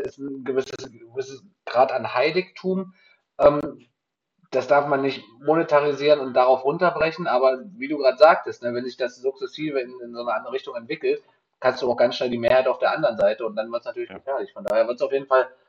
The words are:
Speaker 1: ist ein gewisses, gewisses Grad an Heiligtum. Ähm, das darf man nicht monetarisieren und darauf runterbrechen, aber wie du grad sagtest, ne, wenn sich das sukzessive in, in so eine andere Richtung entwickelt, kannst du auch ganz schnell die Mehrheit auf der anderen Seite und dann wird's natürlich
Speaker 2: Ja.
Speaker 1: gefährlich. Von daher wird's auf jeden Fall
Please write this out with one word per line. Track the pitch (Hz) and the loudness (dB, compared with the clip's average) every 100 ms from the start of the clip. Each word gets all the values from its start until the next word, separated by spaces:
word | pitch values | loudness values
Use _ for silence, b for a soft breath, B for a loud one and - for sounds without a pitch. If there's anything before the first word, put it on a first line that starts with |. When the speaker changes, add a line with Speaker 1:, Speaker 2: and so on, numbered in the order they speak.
Speaker 1:
ist | - - | -2 -10
ein | 139 135 | -12 -10
gewisses, | 127 131 127 - 135 | -4 -4 -4 -8 -14
gewisses | 117 - 131 131 135 _ _ - | -18 -16 -12 -10 -12 _ _ -4
Grad | 123 131 | 2 2
an | 127 110 | 0 -4
Heiligtum. | 123 151 175 180 - 185 190 185 b b b _ - | -2 0 0 -4 -8 -4 -4 -6 b b b _ 2
Ähm, | 147 147 - - _ _ _ _ _ _ - | 2 2 -4 -10 _ _ _ _ _ _ -6
das | 131 120 | -4 2
darf | 143 143 | 2 4
man | 139 | 0
nicht | 139 - - - | 0 -4 -12 -6
monetarisieren | 151 160 160 147 147 135 147 147 | 0 2 4 2 2 0 2 2
und | 131 | 2
darauf | 127 127 131 | 2 4 4
runterbrechen, | 135 170 180 151 160 165 165 | 2 0 0 2 -2 -2 -2
aber | 127 131 127 104 107 | 2 2 0 -6 -12
wie | 139 | -8
du | 147 | 0
grad | 131 123 | 2 6
sagtest, | 156 185 120 - | 6 6 0 -8
ne, | 120 | -6
wenn | 120 127 | -6 -6
sich | - | -6
das | 123 123 | -8 -4
sukzessive | 131 - 131 - 156 135 | -6 -6 -10 -8 -6 -4
in, | 123 127 | -6 -10
in | 120 | -14
so | 117 | -10
eine | 120 | -6
andere | 107 120 | -6 -6
Richtung | 135 135 120 | -10 -8 -12
entwickelt, | 117 - 127 147 _ _ _ - | -10 -4 -2 -2 _ _ _ -4
kannst | 127 - | -2 0
du | 123 | -2
auch | 120 | 2
ganz | 123 - | 2 0
schnell | 127 | -4
die | 120 | 0
Mehrheit | 117 131 131 | 2 4 2
auf | - | 2
der | - | 0
anderen | - 147 104 | 0 0 2
Seite | 101 110 113 | 0 0 -6
und | 107 | -6
dann | 113 | -6
wird's | 120 123 | -6 -8
natürlich | 120 117 | -10 -10
Speaker 2:
Ja. | 95 | -10
Speaker 1:
gefährlich. | 131 131 - | -6 -6 -6
Von | 101 101 | -8 -2
daher | 110 117 | 0 0
wird's | 123 | 0
auf | 139 | -2
jeden | 139 139 | -2 2
Fall | 131 123 _ | 2 2 _